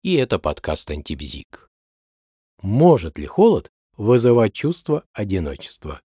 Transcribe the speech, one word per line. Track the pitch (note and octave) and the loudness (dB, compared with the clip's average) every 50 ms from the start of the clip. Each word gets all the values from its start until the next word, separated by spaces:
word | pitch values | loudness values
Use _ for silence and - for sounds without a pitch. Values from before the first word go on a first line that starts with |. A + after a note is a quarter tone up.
| - | 0
и | A#2 - | 0 0
это | C#3 C3 - A2 | 0 0 0 -2
подкаст | F2+ - D2+ D2 - - - D#2 - - - | -2 -2 -4 -6 -4 -6 -6 -6 -6 -6 -8
"Антибзик". | D2+ D2+ D2 - D#2+ C2+ C#2 C2+ C2+ C2+ - _ - _ _ _ _ _ _ _ _ _ _ _ _ _ _ _ _ _ _ _ _ _ | -10 -10 -8 -8 -10 -10 -8 -12 -12 -14 -16 _ -20 _ _ _ _ _ _ _ _ _ _ _ _ _ _ _ _ _ _ _ _ _
Может | - F#2+ G#2+ C3 D#3+ F3+ D#3 A2+ E2 D#2+ - | -6 -2 2 4 6 6 6 4 2 -6 -10
ли | - D2 | -10 -12
холод | C#2+ - - G#3 A#3 F#3+ F3+ - - _ _ _ _ _ | -6 0 2 4 4 4 0 -4 -10 _ _ _ _ _
вызывать | - G2+ A2 B2 B2 A2+ B2 A#2+ A#2+ A2+ G#2 | -4 2 2 2 4 4 4 4 4 4 2
чувство | _ - - D3+ F3 - - - D3+ D3+ _ _ _ | _ -4 -6 -6 -6 -6 -4 -4 -4 -4 _ _ _
одиночества? | - G#2+ G2 G2 F#2 E2 C#2+ C2+ - - - - - - D2+ C#2+ - _ | -10 -6 -4 -4 -4 -4 -6 -8 -12 -14 -16 -16 -14 -14 -14 -16 -16 _